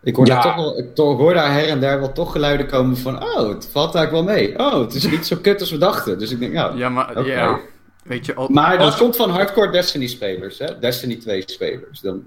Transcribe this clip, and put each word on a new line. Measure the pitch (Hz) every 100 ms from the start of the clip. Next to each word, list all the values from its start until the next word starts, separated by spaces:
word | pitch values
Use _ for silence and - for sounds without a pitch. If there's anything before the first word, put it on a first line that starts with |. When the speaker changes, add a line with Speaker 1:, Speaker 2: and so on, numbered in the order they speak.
Speaker 1:
Ik | 127 120
hoor | 131
Speaker 2:
Ja. |
Speaker 1:
daar | -
toch | - 170
wel, | 156 -
ik | 123 -
to-, | 147 131
hoor | 151
daar | 175 147
her | 143 156
en | 143
der | 135 139
wel | 135
toch | 135 170
geluiden | 165 147 143 131
komen | 131 127 123
van, | 131 131
"Oh, | 466 440 110
het | 98 -
valt | 143 165 170
eigenlijk | 156 160 170
wel | 208
mee. | 101 -
Oh, | 269 214
het | 113
is | 135 135
niet | 165 -
zo | 170
kut | - 202
als | 180
we | 156
dachten." | 180 - - 92
Dus | 110
ik | 123
denk, | 120
"Ja, | - - 120
Speaker 3:
Ja, | 123
maar, | 123 131
Speaker 1:
oké." | 123
Speaker 3:
ja, | 131 127 120 110 - - _ _
weet | - 123 127
je, |
al-, | 139 131
Speaker 1:
Maar | 139 160 180
dat | 202
Speaker 3:
als | -
Speaker 1:
komt | 240 233
van | 220
hardcore | 175 196 - 196
Destiny-spelers, | 175 175 147 123 123 101 92 95 -
hè? | 147 135
Destiny | 123 123 127 117
twee | 110 95 92
spelers, | - 87 - - -
dan | 95 92